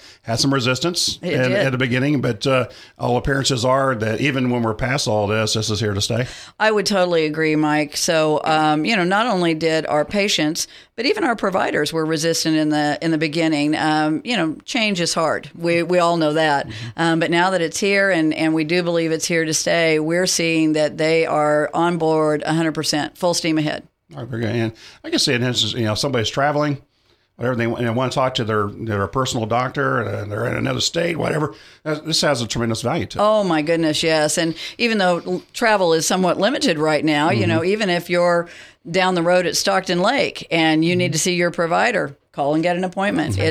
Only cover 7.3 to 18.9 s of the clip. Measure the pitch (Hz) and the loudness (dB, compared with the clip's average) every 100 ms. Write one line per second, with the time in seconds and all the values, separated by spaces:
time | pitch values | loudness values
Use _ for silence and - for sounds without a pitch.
7.3 | 156 160 151 151 151 147 - - 160 156 | 0 0 2 2 2 0 -2 0 2 2
8.3 | 151 - 156 156 151 165 220 170 196 247 | 0 2 2 2 2 0 0 2 2 2
9.3 | 190 170 160 160 160 - 147 147 208 202 | 0 0 0 0 0 0 0 0 0 0
10.3 | 196 151 165 - - - - 247 440 294 | 0 0 -2 -6 -12 -14 -4 -2 0 0
11.3 | 214 202 185 123 - 147 160 156 160 165 | 0 0 0 0 0 -2 -2 -2 0 0
12.3 | 160 165 156 151 151 147 147 165 160 160 | 0 0 2 2 0 0 -2 -2 0 0
13.3 | 156 160 151 147 156 156 156 151 156 - | 0 0 2 0 0 0 0 0 -2 -2
14.3 | 240 320 - - 254 214 180 165 185 156 | -2 -2 -6 -6 -2 0 0 -2 0 0
15.3 | 110 151 - 170 170 170 180 170 170 156 | -2 -6 -4 0 0 2 2 4 2 2
16.3 | 151 156 139 - - 117 - 165 165 160 | 2 2 0 -2 -10 -10 -2 0 2 2
17.3 | 170 185 185 165 - 202 202 196 175 156 | 2 2 0 -2 -2 0 2 2 2 2
18.3 | - 160 160 151 180 175 | 0 0 0 0 0 2